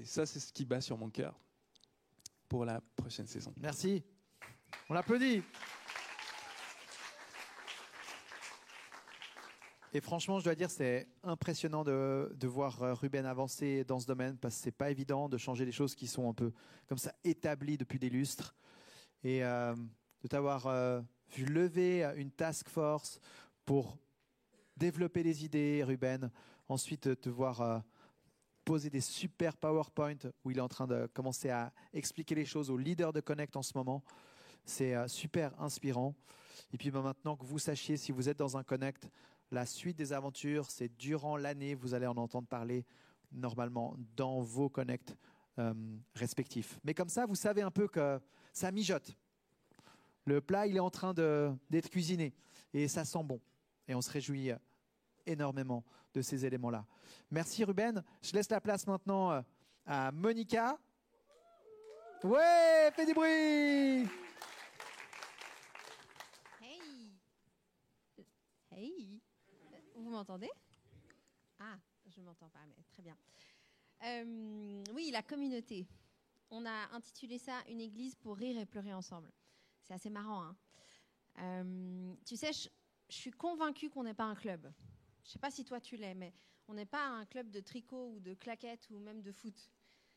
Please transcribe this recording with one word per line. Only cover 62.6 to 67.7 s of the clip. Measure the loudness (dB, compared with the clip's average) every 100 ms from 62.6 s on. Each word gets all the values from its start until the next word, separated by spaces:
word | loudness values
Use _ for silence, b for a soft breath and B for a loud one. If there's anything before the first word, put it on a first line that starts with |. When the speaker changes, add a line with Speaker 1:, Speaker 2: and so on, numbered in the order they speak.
| 10 12 10 8
Speaker 2:
fais | 4
du |
bruit. | 6 6 6 6 6 6 6 6 4 2 -2 -12 -14 -16 -14 -16 -16 -14 -14 -16 -14 -14 -14 -16 -16 -18 -18 -16 -18 -18 -18 -20 -20 -20 -20
Speaker 3:
Hey. | -18 -16 -16 -16 -18 -20 _ _ _ _ _